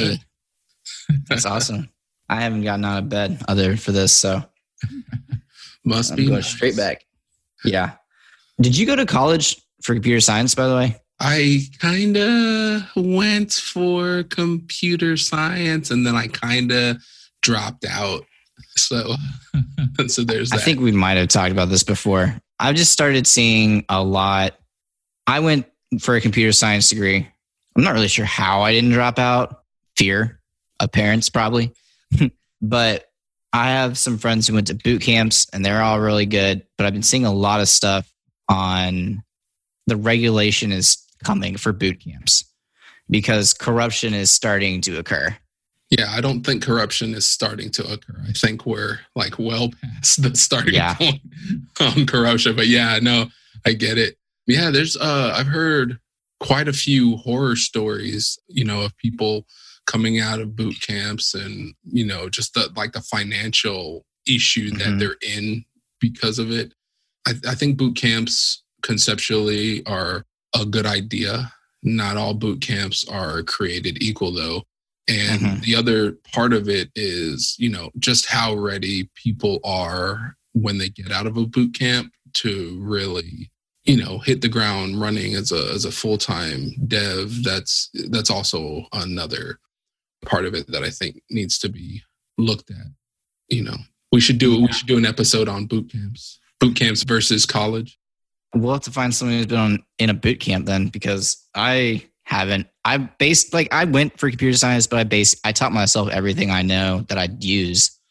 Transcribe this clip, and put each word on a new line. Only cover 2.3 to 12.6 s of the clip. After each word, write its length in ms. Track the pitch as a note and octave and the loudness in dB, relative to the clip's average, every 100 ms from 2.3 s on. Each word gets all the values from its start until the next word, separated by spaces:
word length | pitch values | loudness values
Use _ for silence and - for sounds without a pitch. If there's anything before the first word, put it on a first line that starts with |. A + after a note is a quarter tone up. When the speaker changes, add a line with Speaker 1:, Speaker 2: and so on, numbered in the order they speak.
| A2 | -2
Speaker 2:
haven't 220 | A#2 A2 | 0 0
gotten 220 | G#2 G2+ G2+ | -2 -2 -2
out 120 | G2+ | -2
of 60 | G2 | -2
bed 320 | G#2 G2 - - | -2 -2 -4 -2
other 300 | G2+ F#2+ A2 | 2 2 0
for 160 | - | 0
this, 180 | G2 F#2+ | 2 4
so 300 | - G2 A2+ - _ _ _ - C4+ - - - A#2 - - - - | 4 2 -2 -4 _ _ _ -10 -10 -12 -12 -8 -10 -10 -20 -20 -6
Speaker 1:
Must 260 | - A2 A#2 | -2 0 0
Speaker 2:
I'm 40 | - | 0
Speaker 1:
be 60 | |
Speaker 2:
going 120 | C#3 C3+ | 2 2
Speaker 1:
nice. 100 | - | -2
Speaker 2:
straight 280 | - B2+ G#2+ | -2 0 0
back. 280 | G2 - _ _ _ _ _ _ | -2 -4 _ _ _ _ _ _
Yeah. 280 | - F#2+ F2+ - _ _ _ _ _ - | 0 0 -2 -6 _ _ _ _ _ 2
Did 160 | B2 C3 | 4 4
you 100 | A3 | 4
go 100 | C#4 | 2
to 80 | A#3+ | 2
college 540 | B2+ D3 E3 - - _ _ | 2 4 4 0 -4 _ _
for 120 | - | -2
computer 260 | A#2 A#2 A#2 | 0 2 4
science, 340 | A2 G#2+ B2+ | 4 4 2
by 120 | - C3 | 2 2
the 80 | |
way? 220 | B2+ B2+ A2 _ _ | 2 2 -2 _ _
Speaker 1:
I 400 | C#3 D3+ C#3+ C#3 C3+ - | 0 2 4 2 0 -4
kinda 1080 | E3+ F#3 G#3 G3+ G#3 A#3 A3+ A3 | -2 2 2 2 2 2 2 0